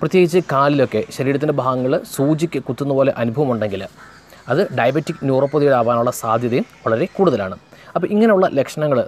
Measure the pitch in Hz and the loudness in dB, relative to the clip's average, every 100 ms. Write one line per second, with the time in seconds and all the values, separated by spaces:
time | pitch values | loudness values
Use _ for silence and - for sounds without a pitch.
0 | 160 185 175 180 - 135 143 147 123 110 | 0 2 4 2 0 2 2 2 2 0
1 | 110 - 135 139 151 139 127 127 127 156 | -4 -4 -2 -2 -2 -2 -2 0 0 -2
2 | - - 139 156 165 139 - 123 143 135 | -4 -2 0 0 -2 -4 -6 -6 -2 0
3 | 135 113 117 117 143 113 107 98 101 - | 2 0 -2 0 0 0 -2 -6 -10 -16
4 | - - - - - 139 202 127 120 147 | -20 -20 -20 -14 -4 -2 0 0 0 0
5 | 156 160 139 131 139 151 143 127 117 117 | -4 -4 0 0 0 2 2 2 2 0
6 | 123 - 113 117 120 127 226 - 120 113 | 0 -2 -2 0 0 -2 -4 -6 -4 -2
7 | 180 - 180 117 95 95 - - - - | -2 0 2 2 -2 -10 -18 -20 -10 -6
8 | - 208 226 196 185 139 123 - 151 127 | -2 2 4 4 2 0 -2 -2 -2 0